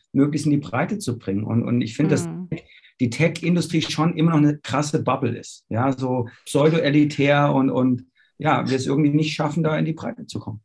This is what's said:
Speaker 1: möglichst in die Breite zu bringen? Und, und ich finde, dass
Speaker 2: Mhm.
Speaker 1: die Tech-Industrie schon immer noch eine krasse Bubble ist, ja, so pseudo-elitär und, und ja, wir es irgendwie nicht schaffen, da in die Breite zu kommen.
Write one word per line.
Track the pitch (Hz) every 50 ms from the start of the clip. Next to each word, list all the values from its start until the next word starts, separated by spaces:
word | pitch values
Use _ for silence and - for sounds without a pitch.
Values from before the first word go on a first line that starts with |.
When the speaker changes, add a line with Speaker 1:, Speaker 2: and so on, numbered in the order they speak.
| _ _ -
Speaker 1:
möglichst | 135 139 147 147 151 147
in | 151
die | 147
Breite | 143 147 - - 127 156 202 226 196
zu | - - 113 110
bringen? | - - 98 101 107
Und, | 107 110 117 120
und | - 120 120
ich | 123 113 113
finde, | - 151 160
dass | 156 110 -
Speaker 2:
Mhm. | - - 170 185 - - - - _ - - _ _ _ -
Speaker 1:
die | 127 113
Tech-Industrie | 113 - 156 165 156 - - 160 175 175 160 - - 156
schon | 120 - - - 151 170 170
immer | 156 160 170
noch | 165
eine | 147 147 147 147 147
krasse | - - - 135 147 147 - 147 110
Bubble | 127 127 131 131 113 -
ist, | 95 - - - - _
ja, | - - 110 127 139
so | 135 127 131 127 127 127 117 110 - - -
pseudo-elitär | - - 143 143 160 160 165 - 143 143 151 147 147 - - 139 143 143 143 147 143 143
und, | 135 131 135
und | - 131 127 131 127 120 - _ _ _ _ _ _ -
ja, | 143 156 143 123 123 120
wir | 131
es | 131 -
irgendwie | - 139 143 156 143
nicht | 143 151 156 - -
schaffen, | - 151 147 - 175 156
da | 156 156 156
in | 160
die | 156 160
Breite | - - - - - -
zu | - - 107
kommen. | - - 110 110 _